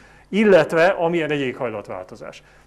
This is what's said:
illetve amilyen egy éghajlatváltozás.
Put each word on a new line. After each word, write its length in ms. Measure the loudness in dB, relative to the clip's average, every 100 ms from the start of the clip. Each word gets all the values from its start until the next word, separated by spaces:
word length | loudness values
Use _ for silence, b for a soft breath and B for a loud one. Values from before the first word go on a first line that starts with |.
| B B B
illetve 580 | 0 4 4 4 2 2
amilyen 440 | 2 0 -2 -2
egy 100 | -2
éghajlatváltozás. 1000 | -4 -6 -8 -8 -10 -14 -14 -16 -18 -18 b b